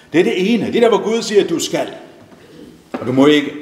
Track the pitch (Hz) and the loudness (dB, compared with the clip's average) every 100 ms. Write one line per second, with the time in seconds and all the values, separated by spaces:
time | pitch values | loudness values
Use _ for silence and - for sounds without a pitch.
0 | _ 156 - 185 190 233 - 233 233 196 | _ 0 0 0 0 0 -2 2 2 2
1 | 202 226 214 208 175 156 - 175 123 - | 0 -4 0 0 0 -4 -4 -6 -6 -12
2 | - - - - - - - - _ - | -20 -20 -20 -20 -20 -20 -20 -20 _ -10
3 | 113 131 143 147 139 - | -2 2 4 4 0 -10